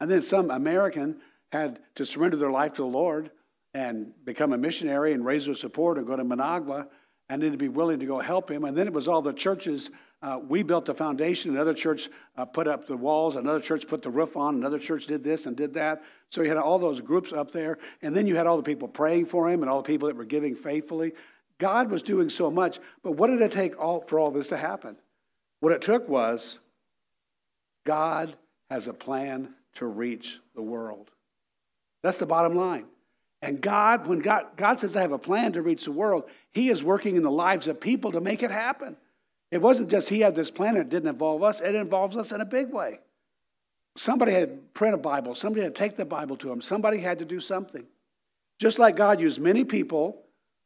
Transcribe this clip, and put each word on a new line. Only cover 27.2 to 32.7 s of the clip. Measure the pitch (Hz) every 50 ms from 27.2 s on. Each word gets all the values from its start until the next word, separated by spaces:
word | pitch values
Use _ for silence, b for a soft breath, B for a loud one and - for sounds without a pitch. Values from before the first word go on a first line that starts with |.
| _ _ _ _ _ _ _ _ _ _ _ _ -
God | 156 151 156 160 165 156 156 165 160 151 - _ _ _ _ _ -
has | 131 120 104
a | 120 -
plan | - - 135 135 131 139 139 131 131 135 - - _ _ _ -
to | - 127
reach | 117 101 110 120 120 117 110 - - - - _ _ -
the | 113
world. | 110 110 117 117 113 110 104 98 104 _ _ _ _ _ _ _ _ _ _ _ _ _ _ _ _ _ _ _
That's | - 185 180 -
the | 170
bottom | 151 165 165 170 170 175
line. | 180 185 180